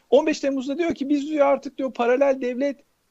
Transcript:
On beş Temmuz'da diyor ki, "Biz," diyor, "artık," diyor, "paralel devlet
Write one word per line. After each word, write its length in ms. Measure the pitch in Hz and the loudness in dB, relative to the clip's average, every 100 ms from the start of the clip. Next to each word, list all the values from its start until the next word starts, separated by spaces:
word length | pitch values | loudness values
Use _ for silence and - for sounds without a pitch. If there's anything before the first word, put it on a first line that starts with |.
| - | 2
On 160 | 262 311 | 2 4
beş 120 | 294 | -2
Temmuz'da 380 | 277 269 262 277 | -2 -4 -6 -4
diyor 180 | 339 - | -4 -4
ki, 140 | 277 | -2
"Biz," 200 | 294 294 | -2 0
diyor, 160 | 302 277 | 2 2
"artık," 320 | 269 277 - | 2 -4 -8
diyor, 160 | 262 | -8
"paralel 480 | 226 233 254 277 269 | -2 0 2 2 2
devlet 380 | 247 247 285 - _ _ _ | -2 -2 -4 -4 _ _ _